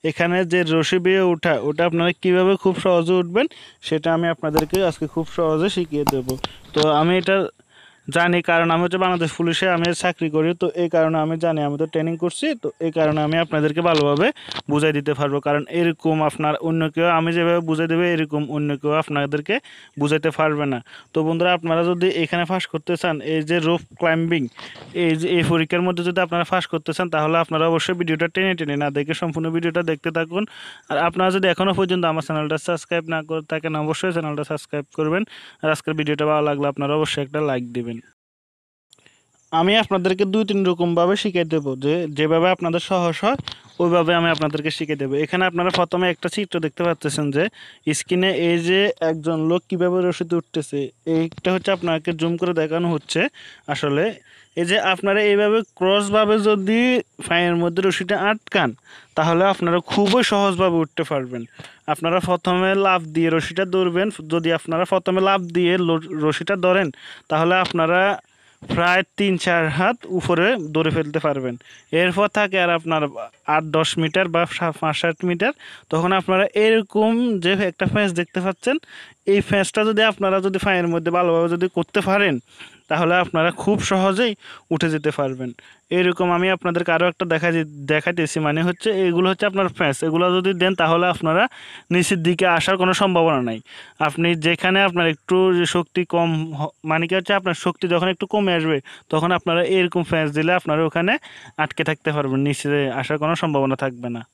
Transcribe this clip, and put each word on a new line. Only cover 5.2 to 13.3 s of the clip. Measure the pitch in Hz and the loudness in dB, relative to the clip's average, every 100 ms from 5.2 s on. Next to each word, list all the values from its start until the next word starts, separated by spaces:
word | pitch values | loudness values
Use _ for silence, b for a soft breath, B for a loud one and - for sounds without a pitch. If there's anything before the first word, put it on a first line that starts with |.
| 160 - | -6 -2
সহজে | 160 156 190 190 | 0 0 0 -2
শিখিয়ে | 170 147 147 | -4 -2 -2
দেব। | 135 127 131 B B B | -4 -6 -8 B B B
তো | 151 156 147 | 0 2 2
আমি | 165 185 | 2 0
এটা | 175 196 180 _ _ b b b - 165 | 2 0 0 _ _ b b b -4 2
জানি, | 175 175 170 | 2 2 2
কারণ | 165 170 | 2 4
আমি | 165 | 2
হচ্ছে | 175 185 | 2 0
বাংলাদেশ | 185 175 165 - | 0 0 -2 -2
পুলিশে | 170 160 185 175 | -2 0 0 2
আমি | 170 170 | 0 0
চাকরি | 180 175 165 | -2 -2 -2
করি, | 156 160 170 | 0 0 0
তো | 180 175 | -2 -2
এই | 170 | 0
কারণে | 165 160 160 | 2 2 2
আমি | 156 160 | -2 -2
জানি, | 165 156 147 | -2 0 -2
আমি | 143 | -2
তো | 160 | -2
ট্রেনিং | 160 160 165 | -2 -2 -2
করছি, | 175 - 302 269 | -4 -4 -4 -4
তো | 143 - 165 | -8 -4 -4
এই | 160 | 0
কারণে | 156 151 | 0 2
আমি | 151 | 0